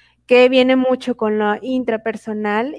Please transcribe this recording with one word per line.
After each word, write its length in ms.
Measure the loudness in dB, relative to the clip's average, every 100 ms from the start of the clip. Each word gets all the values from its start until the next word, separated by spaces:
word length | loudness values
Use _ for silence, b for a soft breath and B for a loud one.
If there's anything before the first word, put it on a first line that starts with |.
| b b 2
que 220 | 4 6
viene 260 | 4 4 2
mucho 420 | 0 -2 -4 -4
con 220 | -2 0
lo 160 | -2 -2
intrapersonal 1120 | -4 -4 -4 -4 -6 -8 -8 -6 -4 -2 -4